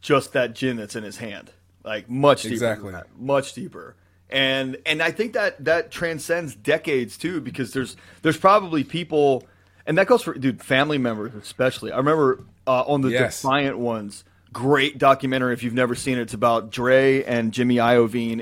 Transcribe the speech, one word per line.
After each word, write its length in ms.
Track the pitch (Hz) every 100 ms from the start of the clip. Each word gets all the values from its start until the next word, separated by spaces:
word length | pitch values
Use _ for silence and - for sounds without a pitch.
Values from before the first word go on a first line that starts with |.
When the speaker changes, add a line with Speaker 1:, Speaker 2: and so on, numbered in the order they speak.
Speaker 1:
just 320 | - 139 -
that 200 | 139 120
gin 240 | 113 131 120
that's 180 | 104 117
in 80 |
his 140 | 107 101
hand. 320 | 117 101 - _ _ _
Like, 260 | - 110 113
much 320 | 127 143 127
deeper 100 | 107
Speaker 2:
Exactly. 320 | 117 117 107 104
Speaker 1:
than 20 |
that. 140 | 90 - -
Much 340 | 131 139 135
deeper. 420 | - 151 - - - _ _ -
And, 480 | 135 135 135 131 135 165
and 160 | 156
I 60 | 165
think 220 | 165 226
that 320 | 226 202 175 143
that 240 | 165 -
transcends 640 | - 170 160 - 170 160 104
decades 600 | 120 160 160 135 117 -
too, 240 | 165 175
because 320 | 123 - 123
there's, 240 | 135 120 - - -
there's 160 | 160 -
probably 460 | 185 208 185 160 131
people, 580 | 165 175 156 143 127 - _ _ _ -
and 120 | 160
that 100 | 196
goes 140 | 240
for, 100 | -
dude, 300 | 151 131 110
family 340 | - 135 147 147
members 360 | 123 107 104 107
especially. 560 | - - 131 - 107
I 60 | 120
remember, 420 | 139 160 139 127 - _ -
uh, 180 | 127
on 180 | 127 143
the 80 | 131
Speaker 2:
Yes. 320 | 120 120 -
Speaker 1:
Defiant 360 | 135 139 139 107
ones, 460 | 120 113 104 - - _ _
great 440 | 113 127 143 143 135
documentary 560 | 139 135 135 131 127
if 80 | 120
you've 100 | 120
never 200 | 120 123 120
seen 220 | 135 127
it. 40 |
It's 120 | 113
about 380 | 107 117 117 107
Dre 520 | 123 123 131 135 135 -
and 260 | 120 113
Jimmy 240 | 117 123 123
Iovine 680 | 117 120 117 120 117 113